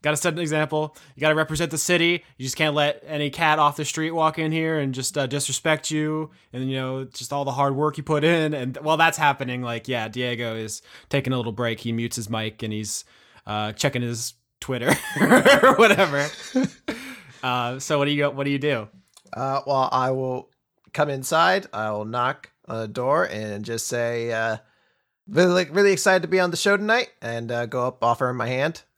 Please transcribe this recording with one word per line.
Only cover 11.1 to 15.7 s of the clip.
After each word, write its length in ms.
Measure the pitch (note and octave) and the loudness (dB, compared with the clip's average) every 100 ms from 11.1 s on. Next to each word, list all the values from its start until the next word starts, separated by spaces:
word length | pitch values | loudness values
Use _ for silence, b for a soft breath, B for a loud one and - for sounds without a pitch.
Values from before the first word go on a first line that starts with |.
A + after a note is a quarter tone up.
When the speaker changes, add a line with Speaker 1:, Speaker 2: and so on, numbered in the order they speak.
Speaker 1:
taking 240 | C#3 C3+ | -2 0
a 40 | C3 | -2
little 140 | A#2 | -2
break. 280 | G#2 A#2+ A2+ | -4 -4 -4
He 120 | A#2 | -4
mutes 240 | A2+ A#2 A#2 | -4 -4 -6
his 140 | G#2+ | -6
mic 320 | A2+ A2 A2 | -4 -6 -6
and 100 | A2+ | -6
he's, 340 | G#2+ G#2+ - - b b b - | -6 -6 -8 -12 b b b -8
uh, 240 | G#2+ G#2+ | -4 -4
checking 300 | G#2+ C#3+ C3 | -2 -2 -2
his 320 | A#2+ A#2 A#2 - _ _ | -4 -6 -8 -12 _ _
Twitter 320 | - B2+ A#2+ - - | -8 -4 0 0 0
<laughs> 140 | - | 0
or 560 | - B3+ - C#4+ C4 | 6 6 8 6 6